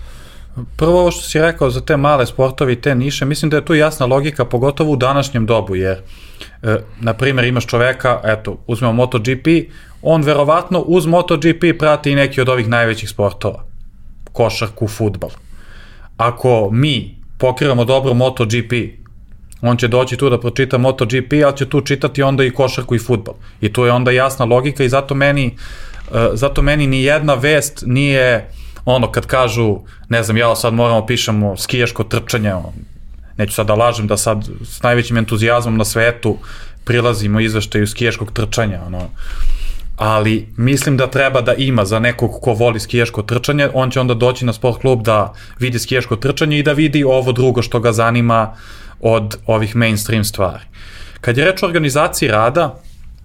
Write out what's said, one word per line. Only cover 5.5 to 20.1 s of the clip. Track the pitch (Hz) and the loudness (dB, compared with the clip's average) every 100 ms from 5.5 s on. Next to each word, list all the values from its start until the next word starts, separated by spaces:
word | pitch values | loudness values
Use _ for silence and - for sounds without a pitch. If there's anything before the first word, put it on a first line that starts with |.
| 113 95 92 | 0 0 -2
jer, | 95 92 - - - - - - | -2 -4 -8 -20 -20 -20 -20 -6
e, | 113 104 - - | -2 -2 -4 -6
na | 117 | -4
primjer, | 110 135 131 | 0 0 2
imaš | 120 123 120 | 2 0 0
čoveka, | 117 123 127 131 120 | 2 2 2 0 0
eto, | 107 107 107 87 - | 0 -2 -4 -8 -6
uzmemo | 120 123 | -2 0
Moto | 113 123 120 | 2 2 0
G | 110 131 | -2 0
P, | 156 165 165 - - - | 2 2 0 -12 -20 -4
on | 151 160 | 0 2
verovatno | 147 147 143 165 175 175 | 4 2 4 2 2 -2
uz | - 175 160 | 2 2 4
Moto | 175 170 165 | 2 2 2
G | 165 160 | 2 2
P | 170 156 | 2 2
prati | 156 147 147 | 2 2 2
i | |
neki | 139 139 139 | 2 2 2
od | 127 | 0
ovih | 127 110 | 2 2
najvećih | 120 117 110 104 | 2 2 -2 -6
sportova. | - 101 - 104 - - - - - - - - | -2 -2 0 -6 -6 -12 -14 -16 -18 -20 -18 -8
Košarku, | - 110 - 107 - 107 | 0 0 0 -6 -4 -6
fudbal. | - 107 92 82 - - - - - - - - - | -2 -4 -4 -10 -12 -18 -20 -18 -20 -20 -20 -12 -2
Ako | 117 117 127 113 101 | -2 0 2 2 2
mi | 113 151 120 90 - - - | 2 2 0 -4 -12 -14 -2
pokrivamo | 127 120 147 123 | 0 2 2 2
dobro | 117 135 131 | 2 2 2
Moto | 120 127 127 | 2 2 0
G | 107 120 104 | 0 0 -2
P, | 123 90 - - - - - - - | -2 -4 -10 -20 -20 -20 -20 -20 -4
on | 120 120 | 0 2
će | 117 | 2
doći | 123 127 | 2 2